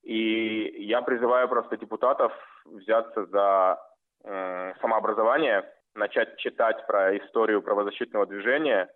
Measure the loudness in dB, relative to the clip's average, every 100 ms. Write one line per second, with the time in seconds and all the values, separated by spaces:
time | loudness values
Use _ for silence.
0 | -4 -2 0 0 -2 -4 -6 -8 -2 -2
1 | 0 0 2 2 2 0 -2 -8 -8 0
2 | 0 2 0 -2 -20 -20 -20 -16 0 0
3 | 0 -6 -2 2 4 4 4 2 -6 _
4 | _ _ -12 -8 -6 -6 -8 -6 0 0
5 | 0 2 2 2 2 0 -2 _ _ -6
6 | -2 0 -2 -4 -10 0 0 0 0 2
7 | 2 0 -2 0 2 2 2 -2 -2 -4
8 | -4 -2 -2 -2 -2 0 2 0 0